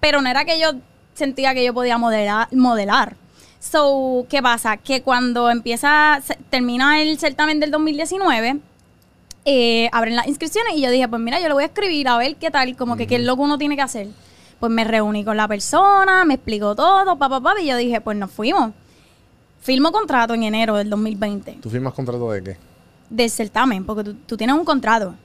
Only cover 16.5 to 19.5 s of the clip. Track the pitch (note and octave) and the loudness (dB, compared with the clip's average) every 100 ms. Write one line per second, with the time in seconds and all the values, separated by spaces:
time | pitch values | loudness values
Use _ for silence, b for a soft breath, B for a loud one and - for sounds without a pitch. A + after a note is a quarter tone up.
16.5 | G#3+ G#3 G#3+ D#4 G4 F#4+ E4+ C#4 C4 C4 | -2 -2 2 4 4 4 2 0 0 0
17.5 | G#4 D#4+ B3 A#3+ A3+ A3+ G#3 F#3+ - G#3+ | 0 0 0 0 -2 -4 -6 -6 -4 0
18.5 | F#4+ A#3 G#3 b b b b b _ _ | 2 0 -4 b b b b b _ _